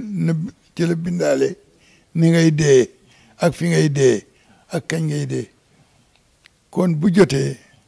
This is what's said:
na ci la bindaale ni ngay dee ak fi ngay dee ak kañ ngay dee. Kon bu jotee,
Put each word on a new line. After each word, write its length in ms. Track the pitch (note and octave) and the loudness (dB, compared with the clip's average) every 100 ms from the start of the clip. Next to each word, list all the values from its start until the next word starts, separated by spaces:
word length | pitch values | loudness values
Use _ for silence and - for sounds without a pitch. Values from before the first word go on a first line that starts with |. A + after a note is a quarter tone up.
| G#3+ | -4
na 240 | F#3 E3 D#3+ A3 - _ - | -4 -2 -2 -6 -14 _ -4
ci 100 | E3+ | -4
la 80 | E3 | -4
bindaale 600 | F3 F3 D3+ C3+ C#3 - _ _ _ _ _ E3 | -4 -4 -2 0 -2 -4 _ _ _ _ _ 0
ni 140 | E3 | 2
ngay 220 | E3 E3 | 4 2
dee 380 | D#3 D3 C3 A2 _ _ _ _ - | 2 4 4 2 _ _ _ _ -4
ak 160 | F3 | -4
fi 140 | - E3+ | -2 -2
ngay 200 | D#3+ D#3 | 0 0
dee 360 | C#3 C3 G#2 - _ _ _ _ | 2 2 2 -4 _ _ _ _
ak 180 | - - | -8 -6
kañ 160 | E3 D#3 | -4 -4
ngay 200 | D3 C3+ | -4 -6
dee. 220 | C3 A2 _ _ _ _ _ _ _ _ _ _ _ _ | -8 -10 _ _ _ _ _ _ _ _ _ _ _ _
Kon 180 | F3+ F#3 D3+ | -4 -2 0
bu 140 | F#3 | 0
jotee, 440 | F3+ F3 C#3 C#3 B2+ _ _ | 2 2 0 -4 -8 _ _